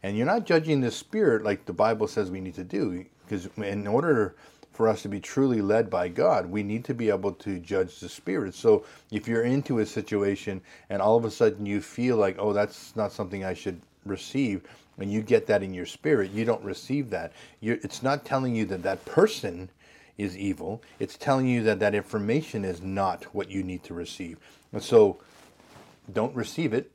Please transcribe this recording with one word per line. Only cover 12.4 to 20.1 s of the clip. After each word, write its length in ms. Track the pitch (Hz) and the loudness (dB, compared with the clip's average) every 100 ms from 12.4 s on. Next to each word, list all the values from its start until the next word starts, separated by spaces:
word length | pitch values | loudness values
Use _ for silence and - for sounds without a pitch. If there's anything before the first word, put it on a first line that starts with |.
| 104 | 0
that's 420 | 101 104 - - | 0 -2 -4 -12
not 160 | 110 104 | -4 -4
something 320 | - 95 98 | -4 -8 -6
I 120 | 95 | -6
should 260 | 90 101 85 - _ | -6 -8 -10 -16 _
receive," 580 | 101 95 - 135 131 98 - - _ - | -10 -10 -6 -2 -2 -2 -8 -20 _ -10
and 120 | 98 | -4
you 120 | 107 | -4
get 240 | 107 117 107 | 4 2 4
that 160 | 104 | 2
in 120 | 95 | 2
your 120 | 90 85 | -8 -10
spirit, 440 | - 151 139 95 | -6 0 2 2
you 140 | 104 | -2
don't 180 | 113 110 | 0 0
receive 480 | 101 92 - 139 127 | -2 -10 -4 -4 -2
that. 220 | 95 - - - _ | -6 -8 -14 -20 _
You're, 180 | 107 117 | -4 -4
it's 200 | 101 - | -4 -4
not 220 | 131 143 | -2 -2
telling 300 | - 135 131 | -2 -2 0
you 100 | 117 101 | 0 -2
that 160 | 92 | -2
that 220 | 92 95 - | -4 -4 0
person 640 | - 214 - - 87 92 _ _ - - | 4 4 2 -8 -8 -14 _ _ -20 -20